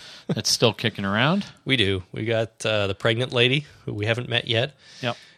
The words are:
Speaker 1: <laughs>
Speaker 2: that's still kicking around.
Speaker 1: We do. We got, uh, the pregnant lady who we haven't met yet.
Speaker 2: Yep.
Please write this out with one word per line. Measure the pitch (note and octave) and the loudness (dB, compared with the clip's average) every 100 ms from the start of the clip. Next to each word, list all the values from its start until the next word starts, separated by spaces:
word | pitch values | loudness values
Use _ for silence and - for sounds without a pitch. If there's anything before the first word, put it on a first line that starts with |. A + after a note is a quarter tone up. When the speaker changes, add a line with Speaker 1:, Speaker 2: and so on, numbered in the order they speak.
| - | -20
Speaker 1:
<laughs> | - - | -12 -6
Speaker 2:
that's | D#3 - | -4 -2
still | - A#2 | 4 4
kicking | - A2+ - G2 | 4 -2 -2 -2
around. | G#2 C#3 G3 - - - | 2 2 2 -2 -8 -2
Speaker 1:
We | C3 | 2
do. | G2 F#2+ - | 2 0 -4
We | B2 A2 | -6 -2
got, | A2+ A2+ - A2+ | 0 -2 -4 -2
uh, | G#2+ G2 | 0 0
the | F#2+ | 0
pregnant | A#2 A2+ - | 0 0 0
lady | B2+ B2 C#3 D3 - - | 2 2 2 -4 -14 -10
who | |
we | G#2+ G#2 | -4 -2
haven't | A#2 B2 | -2 -2
met | A#2 - | -4 0
yet. | A2+ C#3+ - - - | -2 -2 -6 -20 -8
Speaker 2:
Yep. | B2 - - | -6 -6 -12